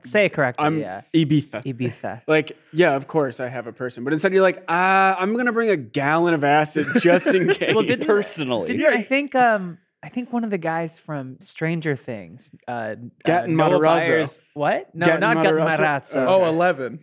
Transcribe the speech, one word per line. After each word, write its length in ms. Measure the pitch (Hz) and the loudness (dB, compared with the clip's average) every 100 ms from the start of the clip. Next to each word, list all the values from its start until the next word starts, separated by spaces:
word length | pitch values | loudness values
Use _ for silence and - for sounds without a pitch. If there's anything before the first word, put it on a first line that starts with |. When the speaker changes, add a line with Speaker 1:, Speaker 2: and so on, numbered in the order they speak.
Speaker 1:
Say 220 | 123 208 185 | -2 0 2
it 80 | |
correctly, 320 | - 131 123 151 | 2 -2 0 -2
Speaker 2:
I'm 120 | 160 | -2
Speaker 1:
yeah. 220 | 98 98 - 160 | -6 -10 -2 0
Speaker 2:
Ibiza." 480 | 147 151 - 107 | 4 2 0 -10
Speaker 1:
Ibiza. 580 | 139 120 123 - 107 110 | -10 -6 -6 -6 -10 -8
Speaker 2:
<laughs> 40 | - | 0
Like, 240 | 156 143 - _ | 0 0 -12 _
"Yeah, 220 | 156 175 135 | 0 2 2
of 120 | 135 | -2
course 320 | 160 135 113 | -2 -2 -4
I 80 | 123 | -8
have 180 | 127 117 | -8 -12
a 80 | |
person." 300 | - 127 - | -8 -10 -6
But 100 | 127 | -4
instead 200 | 156 190 | 0 2
you're 100 | 190 | 4
like, 140 | 190 185 - | 2 0 -4
"Uh, 460 | 175 185 190 190 185 | 0 2 4 4 2
I'm 180 | 190 233 | -2 0
gonna 180 | 247 | 0
bring 160 | 226 226 | 0 0
a 60 | 175 | 0
gallon 560 | 113 143 139 160 175 160 | -2 -2 0 2 2 2
of 80 | |
acid 420 | 139 147 156 160 143 240 | 4 2 2 -2 0 2
just 340 | 175 180 302 | 4 4 4
in 160 | 190 240 | 2 2
Speaker 1:
<laughs> 40 | |
Speaker 2:
case." 200 | 392 320 | 0 0
Speaker 1:
Well, 120 | 220 - | 0 0
didn't, 200 | - 302 | 0 2
Speaker 3:
Personally. 640 | 208 - 160 131 113 90 | 2 0 -6 -4 -4 -2
Speaker 1:
didn't 140 | - | 0
Speaker 4:
Yeah. 80 | 311 | 2
Speaker 1:
I 120 | 247 | 0
think, 320 | 202 269 285 | 0 -4 0
um, 460 | 254 240 208 180 165 _ _ | 2 2 2 -4 -14 _ _
I 60 | 151 | -12
think 220 | 247 240 | -12 -6
one 120 | 240 | -6
of 80 | 226 | -4
the 60 | 196 | -4
guys 400 | 165 165 165 - | -2 -4 -6 -10
from 380 | - 147 131 127 | -10 -10 -10 -14
Stranger 540 | - - 160 170 156 135 | -16 -6 -4 -2 -2 -4
Things, 560 | - 110 85 113 - - - | -6 -12 -14 -20 -20 -18 -10
uh, 40 | |
uh, 240 | 120 110 110 120 _ - | -8 -8 -10 -14 _ 0
Speaker 2:
Gatton 300 | 175 175 160 | 0 0 0
Speaker 1:
Noah 240 | 156 - | 2 4
Speaker 2:
Matarazzo. 280 | 160 165 165 | 4 4 2
Speaker 1:
Byers. 320 | 160 147 - _ | 2 0 -8 _
What? 400 | 147 147 214 392 160 | -4 -2 -2 -6 0
No, 100 | 170 | 2
Speaker 2:
Gatton 140 | 160 | 2
Speaker 1:
not 160 | 214 165 | 2 2
Gatton 200 | 156 160 | 2 2
Speaker 2:
Matarazzo? 180 | 165 156 | 2 2
Speaker 1:
Matarazzo. 460 | 156 139 - 165 - | 0 0 -4 -2 2
Speaker 4:
Oh, 140 | 190 | 4
Speaker 2:
Okay. 80 | 170 | 4
Speaker 4:
Eleven. 500 | 160 180 139 123 135 | 2 0 0 -6 -10